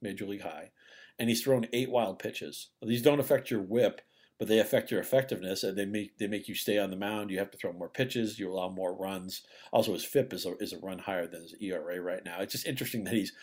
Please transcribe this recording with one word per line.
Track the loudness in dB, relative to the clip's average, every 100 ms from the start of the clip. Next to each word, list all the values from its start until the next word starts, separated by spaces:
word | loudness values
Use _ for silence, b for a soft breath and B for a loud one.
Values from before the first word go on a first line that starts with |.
major | -8 -6
league | -6 -6
high, | -8 -10 -14 _ B B B B
and | 2
he's | 2
thrown | 4 4 4
eight | 0 2
wild | 2 2 -2
pitches. | -6 -6 -8 -10 -14 -8 -2
These | 6
don't | 6 6
affect | 4 4 4
your | -2
whip, | 2 4 4 2 -16 b b b
but | 4
they | 6
affect | 6 4 2
your | -2
effectiveness, | 4 4 4 -2 -2 -2
and | -2 0
they | 0
make, | -2 -4 -4
they | -2
make | -2 -4
you |
stay | -4 2 2
on | 2
the | -2
mound. | -2 -2 -2
You | -2
have | -2
to | -4
throw | -6
more | -6 -6
pitches. | -2 -2 0 -2 -4
You | -4
allow | -2 -4
more | -2 -4
runs. | -2 -6 -6 -8 -12 B B B
Also, | 2 4
his | 0 2
fip | 2 2
is | -2 -6
a, | -6
is | -8
a | -8
run | -8 -8
higher | -4 -4 -4
than | -8
his | -16 -8
E | -6
R | -4 -4
A | -4
right | -4 -6
now. | -6 -6
It's | -4
just | -4 -4
interesting | -4 -4 -4 0
that | 0
he's, | 0 B